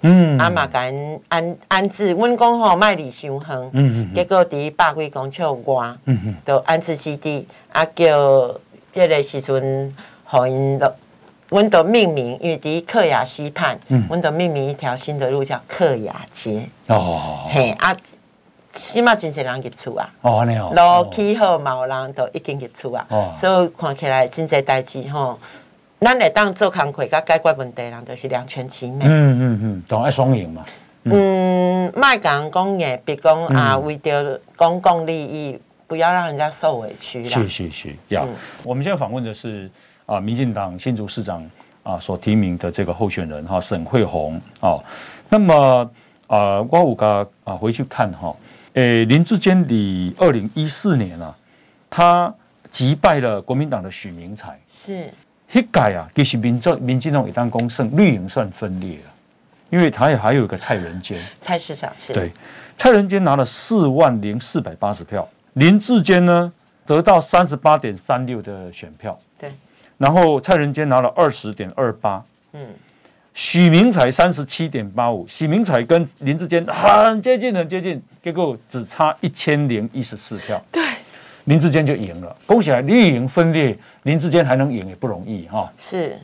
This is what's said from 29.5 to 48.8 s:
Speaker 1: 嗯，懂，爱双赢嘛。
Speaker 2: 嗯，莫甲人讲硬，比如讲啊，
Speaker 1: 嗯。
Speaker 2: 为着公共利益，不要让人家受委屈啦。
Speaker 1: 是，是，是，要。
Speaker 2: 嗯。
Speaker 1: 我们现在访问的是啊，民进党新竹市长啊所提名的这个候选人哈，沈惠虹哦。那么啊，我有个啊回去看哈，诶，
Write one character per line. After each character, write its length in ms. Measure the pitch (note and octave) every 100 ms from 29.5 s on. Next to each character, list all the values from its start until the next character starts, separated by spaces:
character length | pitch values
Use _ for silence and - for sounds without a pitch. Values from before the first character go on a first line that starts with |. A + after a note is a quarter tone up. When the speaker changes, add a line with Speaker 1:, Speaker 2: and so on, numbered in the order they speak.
| A2
Speaker 1:
嗯， 220 | A2 G2 F2
懂， 140 | A2
爱 80 | C3
双 260 | C#3+ C3 B2
赢 140 | F2
嘛。 160 | E2 D#2+ - _ _
Speaker 2:
嗯， 880 | - G3+ G3 F#3+ F#3 F#3 F3+ F#3 F3+ F#3
莫 220 | C#4 A#3+
甲 220 | F#3+ C#3+
人 120 | D3+
讲 280 | F3+ F#3+ G3
硬， 200 | D3+ B2+ -
比 80 |
如 60 | D3
讲 260 | D#3+ D#3+ E3
啊， 260 | C3+ C#3 C3+
Speaker 1:
嗯。 100 | D3
Speaker 2:
为 100 | D3+
着 440 | D#3 D3 C#3+ C3+ _ _
公 260 | E3+ F3
共 240 | F#3+ E3+ D#3+
利 180 | E3
益， 360 | C#3+ D3+ D3 C3 _ _ _
不 100 | D#3+
要 160 | E3
让 140 | F3+ E3+
人 100 | C#3+
家 140 | D3+
受 280 | D3+ D#3+ B2+
委 180 | G#2+ G#2
屈 240 | - B2+ A#2
啦。 40 |
Speaker 1:
是， 180 | A#2+ G2+
是， 220 | - F2
是， 260 | D2+ - C#2+ _
要。 160 | G2
Speaker 2:
嗯。 60 | D2 C2 - -
Speaker 1:
我 100 | -
们 100 | B2+
现 80 | D3
在 60 | F3+
访 140 | A2+
问 120 | B2
的 80 | A#2
是 380 | G#2+ A#2 G#2+ F#2+ _ _ _ -
啊， 80 | G#2
民 160 | G2+ A#2
进 180 | C3
党 240 | G#2 G2 F2
新 160 | C3
竹 140 | A#2 G2+
市 160 | -
长 180 | G2+ E2+ E2 _ _ _
啊 140 | - F2+
所 200 | - F#2
提 180 | - G#2+
名 220 | G2 F2
的 120 | F2+
这 140 | E2+
个 100 | F2
候 160 | E2+ G#2+
选 200 | - E2
人 160 | D2+ D#2+
哈， 160 | F#2
沈 240 | - F#2+ -
惠 180 | C3
虹 360 | G2+ E2+ D2+ D#2+ - -
哦。 240 | F#2+ D2+ - - - - _
那 100 | G#3+
么 500 | G3 D3+ C#3 B2+ A#2 _ _ _ _
啊， 340 | G#2+ G#2 G2+ A#2
我 100 | D#3+
有 140 | E3+
个 320 | A2+ G#2+ G2+ G2+ _ -
啊 100 | F#2+
回 160 | A2
去 100 | A#2 C3+
看 260 | - A2
哈， 240 | E2+ E2+ D2 - - _
诶， 320 | -